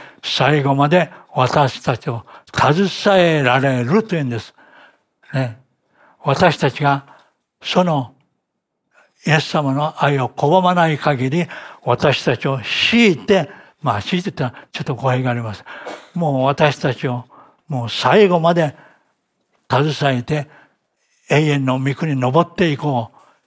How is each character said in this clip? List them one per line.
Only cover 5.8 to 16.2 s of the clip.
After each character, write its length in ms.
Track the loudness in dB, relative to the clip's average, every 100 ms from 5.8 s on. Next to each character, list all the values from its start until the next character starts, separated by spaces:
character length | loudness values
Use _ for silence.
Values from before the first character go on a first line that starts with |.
| _ _ _ _
私 340 | -2 2 2 2
た 140 | -2
ち 120 | 0
が 220 | -2 -2 -6 -20 _ _ _ _
そ 220 | -4 0
の 300 | 0 0 -4 _ _ _ _ _ _ _ _ _ _ _ 0
イ 60 |
エ 80 | 0
ス 100 | 0
様 240 | -2 0
の 300 | -2 -2 0
愛 160 | 0 0
を 100 | -2
拒 320 | -2 2 4
ま 120 | 4
な 140 | 2 2
い 100 | 2
限 320 | 0 0 0
り、 180 | -2 -4 -8 -18 -8
私 400 | -2 2 2 2
た 140 | -2 -2
ち 100 | -2
を 120 | -4
強 500 | -4 -2 2 4 4
い 60 | 2
て、 320 | 2 0 0 -10 -20 _
ま 160 | -4 -4
あ、 40 |
強 180 | -2 -6
い 40 |
て 60 | -6
っ 40 |
て 100 | -6
の 60 | -8
は 60 | -8 -16
ち 100 | -12
ょ 20 |
っ 20 | -8
と 100 | -4
語 160 | -2
弊 100 | -2
が 100 | -2
あ 20 |
り 80 | -4
ま 120 | -6
す。 100 | -12 -16 -18 -16 -18 -10
も 280 | -4